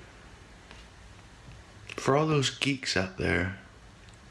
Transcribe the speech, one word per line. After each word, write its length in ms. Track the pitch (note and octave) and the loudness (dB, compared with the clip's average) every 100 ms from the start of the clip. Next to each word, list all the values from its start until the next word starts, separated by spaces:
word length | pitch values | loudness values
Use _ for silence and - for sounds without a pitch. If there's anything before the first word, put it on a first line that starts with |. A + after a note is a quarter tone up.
| - - - - - - - - - - - - - - - - - - - - | -20 -20 -20 -20 -20 -20 -20 -20 -20 -20 -20 -20 -20 -20 -20 -20 -20 -20 -16 -4
For 180 | - C#3 | 2 4
all 120 | D#3 | 4
those 240 | D3+ B2+ | 4 2
geeks 440 | - C3+ C3+ - - | 0 0 0 0 0
out 220 | F#2+ - | -2 -2
there, 400 | F2+ F2 F#2 F#2+ - - - - - - - | 0 2 0 -6 -14 -20 -20 -20 -20 -20 -20